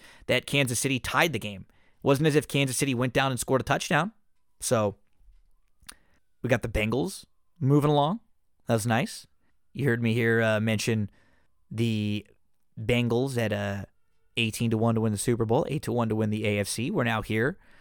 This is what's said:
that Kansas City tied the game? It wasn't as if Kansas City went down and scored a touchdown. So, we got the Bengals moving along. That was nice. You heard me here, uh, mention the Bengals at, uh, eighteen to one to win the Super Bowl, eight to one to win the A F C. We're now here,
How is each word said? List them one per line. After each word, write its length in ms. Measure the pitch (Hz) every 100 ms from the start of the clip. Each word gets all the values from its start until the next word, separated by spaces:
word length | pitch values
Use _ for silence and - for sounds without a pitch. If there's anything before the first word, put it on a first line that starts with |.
| - - -
that 200 | 123 -
Kansas 320 | 143 127 117
City 200 | 135 131
tied 340 | - - 170
the 60 | 117
game? 280 | 104 98 -
It 360 | _ _ _ 123
wasn't 200 | 139 156
as 100 | 143
if 100 | -
Kansas 300 | 143 139 123
City 180 | 139
went 180 | 120 127
down 180 | 139 135
and 100 | 123
scored 200 | - 131
a 40 |
touchdown. 480 | - 143 - 151 190 - _ _ _ -
So, 360 | - 117 104 - _ _ - - _ _ _ _ - - _ _ _ _
we 60 | 123
got 140 | 117
the 60 | 117
Bengals 560 | 110 107 120 180 - - _ _ -
moving 320 | 131 147 147
along. 300 | 147 147 220 _ _ _ _ -
That 80 |
was 120 | 117 113
nice. 400 | 113 180 - - _ _ _ _
You 140 | - 135
heard 160 | 120
me 120 | 117
here, 280 | 117 117 117
uh, 180 | 113 107
mention 500 | 110 107 - 110 104 - _ _ _ _ -
the 540 | 110 117 107 104 104 - _ _ _ _ -
Bengals 560 | 110 120 120 117 135 120
at, 160 | 110
uh, 340 | 104 101 101 95 _ _ _ _ -
eighteen 340 | 113 - 117
to 80 | 110
one 160 | 117
to 60 | 113
win 120 | 110
the 60 | 101
Super 260 | - 117
Bowl, 220 | 110 123 -
eight 140 | 151
to 100 | -
one 160 | 120 113
to 40 |
win 160 | 110 107
the 160 | 107 104
A 140 | 104
F 80 | 101
C. 220 | - 127
We're 140 | 202
now 180 | 120 113
here, 360 | - 110 131 196 - -